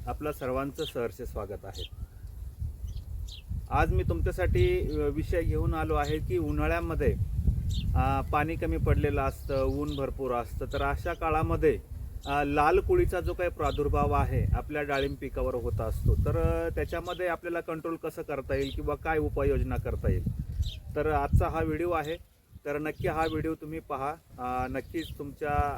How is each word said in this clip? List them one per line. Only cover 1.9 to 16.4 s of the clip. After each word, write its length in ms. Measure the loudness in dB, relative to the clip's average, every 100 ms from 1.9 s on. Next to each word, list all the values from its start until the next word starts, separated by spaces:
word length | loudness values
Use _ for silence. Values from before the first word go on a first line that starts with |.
| -10 -12 -12 -14 -12 -12 -8 -8 -6 -8 -8 -8 -8 -8 -10 -8 -8 -2
आज 240 | 0 4
मी 100 | 2
तुमच्यासाठी, 880 | 2 0 0 2 2 4 4 4 0
अ, 160 | 0 0
विषय 340 | 0 0 0
घेऊन 320 | 2 2 0
आलो 220 | 0 0 0
आहे 220 | 0 0
की 200 | 0 0
उन्हाळ्यामध्ये, 800 | 0 0 2 0 0 2 2 2 0 2 2 2 0 0 2 4
अ, 260 | 4 2
पाणी 340 | 2 2 2 0
कमी 220 | 0 2
पडलेलं 440 | 4 4 4 2
असतं, 420 | 0 -2 -2 0
ऊन 320 | 2 0 -2 -2
भरपूर 360 | -2 -2 -2
असतं, 340 | -2 -2 -6 -4
तर 80 | 0
अशा 320 | 0 0 -2
काळामध्ये, 680 | -2 0 2 2 4 4 4 -2 -10 -8 -8 -2
अ, 180 | 0
लाल 360 | 2 4 6 6
कोळीचा 400 | 4 4 4 2
जो 140 | -2
काही 160 | -2 -2
प्रादुर्भाव 640 | 0 -2 0 2 2 4
आहे 440 | 4 2 2 4 2
आपल्या 260 | 0 -4
डाळिंब 360 | 0 0 0 -2
पिकावर 380 | -6 -2 -2 -2
होत 260 | -2 -2
असतो, 340 | -2 2 4 4
तर, 220 | 4
अ, 320 | 2